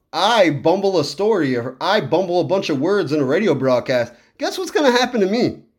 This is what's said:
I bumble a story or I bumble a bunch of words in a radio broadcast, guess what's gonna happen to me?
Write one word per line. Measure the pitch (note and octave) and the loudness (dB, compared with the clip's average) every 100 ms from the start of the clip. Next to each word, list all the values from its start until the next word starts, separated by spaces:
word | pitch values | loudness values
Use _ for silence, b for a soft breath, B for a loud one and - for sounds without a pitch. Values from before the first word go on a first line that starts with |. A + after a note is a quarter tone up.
| _ | _
I | D3+ G3 A#3 F3 | -2 2 4 4
bumble | C#3+ D#3+ F#3 G3 F#3 | 2 0 0 0 0
a | |
story | C#3+ - G#3 G#3+ C#3+ B2 | -2 -2 0 0 0 -2
or | A#2+ - | -4 -6
I | E3 G#3+ | -2 0
bumble | C#3 D#3+ F#3 F3 | 0 -2 0 -2
a | |
bunch | D3+ F#3+ F#3 | 0 -2 -2
of | C#3+ | -2
words | D#3+ G3+ D#3 | 0 0 0
in | D3+ | -2
a | |
radio | B2+ D#3+ G#3+ | 0 0 2
broadcast, | C#3 C3 B2 A2+ B2+ A#2 b b - | 0 2 0 0 -2 -2 b b -8
guess | D#4 F4+ | -6 -6
what's | F4 | -4
gonna | G4 C#4+ | 0 2
happen | B3 B3+ B3+ | 4 2 0
to | F#3+ | 0
me? | A3+ F3 - - | 0 -2 -4 -14